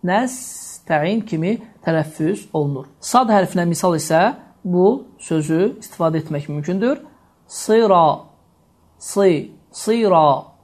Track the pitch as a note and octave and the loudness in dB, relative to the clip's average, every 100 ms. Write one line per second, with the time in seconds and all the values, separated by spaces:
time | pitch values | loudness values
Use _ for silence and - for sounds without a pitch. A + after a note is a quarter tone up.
0 | F3+ G3 B3+ - - - - - - D#3 | 0 0 0 -6 -14 -16 -18 -20 -2 0
1 | D#3 A3+ G#3+ D#3+ E3+ A3+ - _ - D#3+ | 0 -2 -4 -4 -2 -4 -6 _ -2 -2
2 | D#3 - D#3 G3+ - D#3 C#3+ C3+ - _ | -2 -4 -4 -4 -6 -4 -4 -4 -10 _
3 | - A#3+ A#3+ G#3 F#3 F#3 F3 E3+ F#3 D#3+ | 0 0 4 2 2 -2 -2 0 0 0
4 | D3+ E3 G3 C#4+ - _ F#3 F3+ F#3+ C4+ | 0 2 2 -2 -16 _ -2 2 2 2
5 | - _ - D#3+ D3+ D#3+ G3+ G#3+ - - | -6 _ -4 -4 0 0 0 -2 -18 -2
6 | E3 D#3+ D3+ D3 D3 D3 D3 F#3+ A#3 D4 | -2 -2 -4 -8 -8 -8 -6 -2 -2 -2
7 | - _ _ _ _ - - A3 A3 F#3 | -8 _ _ _ _ -14 0 2 4 4
8 | D#3+ - - _ _ _ _ _ _ _ | 4 0 -8 _ _ _ _ _ _ _
9 | - - G3 D#3 - - _ - - A#3 | -8 2 2 2 -4 -16 _ -12 -4 0
10 | G#3+ F3 D3+ C3+ - _ | 4 4 4 2 -4 _